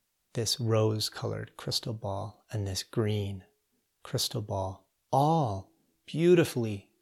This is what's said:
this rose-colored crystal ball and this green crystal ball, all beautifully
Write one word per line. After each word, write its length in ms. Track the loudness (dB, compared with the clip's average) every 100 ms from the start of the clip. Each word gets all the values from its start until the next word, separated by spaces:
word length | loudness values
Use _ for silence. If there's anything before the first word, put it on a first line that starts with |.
| _ _ _
this 260 | -4 -2 0
rose-colored 960 | 2 4 4 2 -4 -4 -6 -6 -8 -10
crystal 380 | -4 -4 -4
ball 500 | -6 -6 -6 -8 -12 -8
and 140 | -6 -4
this 160 | -4
green 600 | -4 -2 0 0 -2 -8 -14 _ _ _ _ _
crystal 400 | -6 -4 -2 -4
ball, 440 | -4 -4 -4 -8 _ _ 0
all 640 | 2 4 2 0 -4 -10 _ _ _ -8
beautifully 800 | 2 6 6 4 0 -4 -4 -10 _